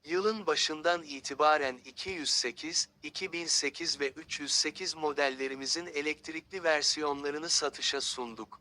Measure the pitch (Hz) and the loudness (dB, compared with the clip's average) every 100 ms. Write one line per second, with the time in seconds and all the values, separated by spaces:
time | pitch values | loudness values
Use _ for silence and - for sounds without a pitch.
0 | 147 180 208 220 170 151 - 156 165 175 | 0 2 2 2 0 2 2 2 2 2
1 | 151 139 - 139 151 151 139 127 131 - | -2 -10 -8 4 6 6 2 -2 -12 -8
2 | 185 180 135 - 123 117 156 175 - _ | -6 -2 0 2 0 -4 -2 -2 -2 _
3 | 151 - 190 170 165 - 143 - 170 139 | -10 -6 -6 -4 2 2 2 -2 -4 0
4 | 139 147 156 - 143 - 156 147 185 160 | -2 -4 -8 -6 0 2 0 -2 -6 -2
5 | 151 143 139 131 135 135 135 165 175 147 | 0 2 0 2 -4 -2 -2 -2 -2 -2
6 | 151 147 - 160 156 190 165 151 143 151 | -2 -4 -6 -10 -8 -2 2 4 2 2
7 | 151 143 143 147 160 - 143 - - 139 | 0 0 -2 -4 0 2 0 0 -2 0
8 | - - 120 113 107 - | -2 -4 -6 -8 -12 -14